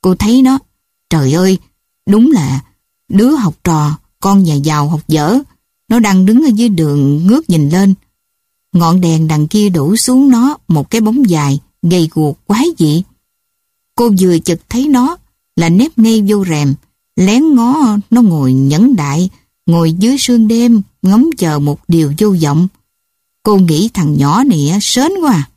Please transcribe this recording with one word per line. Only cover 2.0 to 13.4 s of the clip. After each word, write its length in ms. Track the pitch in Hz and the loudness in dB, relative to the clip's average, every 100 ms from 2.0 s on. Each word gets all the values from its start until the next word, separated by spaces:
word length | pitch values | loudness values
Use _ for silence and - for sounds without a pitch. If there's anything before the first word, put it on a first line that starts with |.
| - | -2
đúng 260 | 208 254 | 2 2
là 320 | 254 139 135 - _ _ _ _ | 2 -2 -6 -8 _ _ _ _
đứa 200 | 190 240 | 0 2
học 260 | 302 190 151 | 0 -2 -4
trò, 340 | 180 160 147 151 _ _ | -2 -2 -2 -6 _ _
con 240 | 196 196 | 0 2
nhà 100 | 175 | 2
giàu 360 | 147 147 151 143 | 0 -2 -2 -2
học 120 | 160 - | -4 -2
dở. 320 | 160 151 247 285 _ _ _ _ | -2 0 -2 -4 _ _ _ _
Nó 100 | 233 | 0
đang 260 | 214 190 185 | 2 2 2
đứng 180 | 233 | 2
ở 60 | 311 | 2
dưới 200 | 208 240 | 0 0
đường 580 | 175 151 143 139 143 180 | 0 -2 0 0 0 0
ngước 220 | 262 320 | 0 0
nhìn 200 | 165 143 | 0 0
lên. 240 | 180 196 190 _ _ _ _ _ _ _ | 0 0 -2 _ _ _ _ _ _ _
Ngọn 280 | 175 165 185 | -2 0 0
đèn 260 | 175 160 160 | 0 0 -2
đằng 200 | 151 151 | -2 -2
kia 220 | 214 208 | 0 0
đổ 260 | 175 143 226 | -2 -2 -2
xuống 340 | - 262 277 | 0 2 2
nó 280 | 233 262 294 - | 2 0 -4 -4
một 220 | 156 135 | -4 -2
cái 120 | 226 | -2
bóng 280 | 214 247 240 | -2 0 0
dài, 300 | 160 143 143 _ _ | 0 -2 -4 _ _
gầy 280 | 170 180 160 | -2 0 -2
guộc 240 | 160 151 - - | -2 -4 -6 -4
quái 200 | 214 330 330 | -2 -2 -2
dị. 260 | 156 156 190 _ _ _ | -2 -2 -6 _ _ _